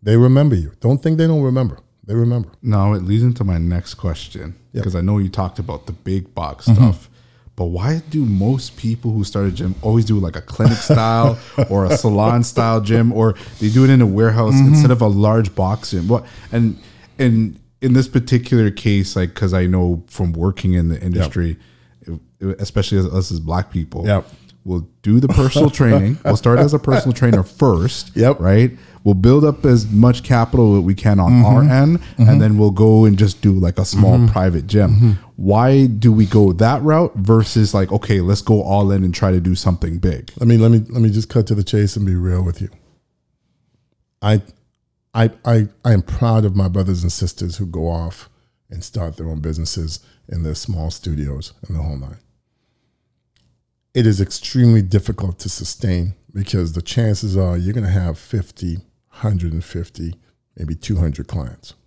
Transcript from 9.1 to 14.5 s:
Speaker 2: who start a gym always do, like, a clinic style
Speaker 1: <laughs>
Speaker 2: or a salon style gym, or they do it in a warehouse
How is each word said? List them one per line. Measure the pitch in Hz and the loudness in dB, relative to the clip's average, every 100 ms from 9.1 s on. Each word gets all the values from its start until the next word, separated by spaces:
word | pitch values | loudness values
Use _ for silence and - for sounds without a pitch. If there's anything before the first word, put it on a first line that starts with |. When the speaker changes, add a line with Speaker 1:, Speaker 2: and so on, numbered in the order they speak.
Speaker 2:
who | 107 | -4
start | 98 104 101 | -4 -4 -4
a | |
gym | 87 92 95 | -4 -6 -6
always | 110 113 107 | -2 0 0
do, | 107 | 0
like, | 90 | -2
a | 78 | -8
clinic | - - 113 113 | -14 0 0 0
style | - 135 113 113 117 120 - | 0 0 2 2 0 -2 -8
Speaker 1:
<laughs> | - 127 | -4 -2
Speaker 2:
or | 98 | 0
a | 95 151 | 0 0
salon | 117 101 107 120 | 0 0 0 0
style | 117 - 113 113 | -2 -2 -2 -2
gym, | 104 117 117 | 0 2 2
or | 110 113 104 - - | 2 0 -2 -10 -4
they | 107 | 0
do | 113 | 4
it | 131 | 4
in | 135 | 6
a | 113 | 4
warehouse | 98 113 110 110 | 2 2 2 2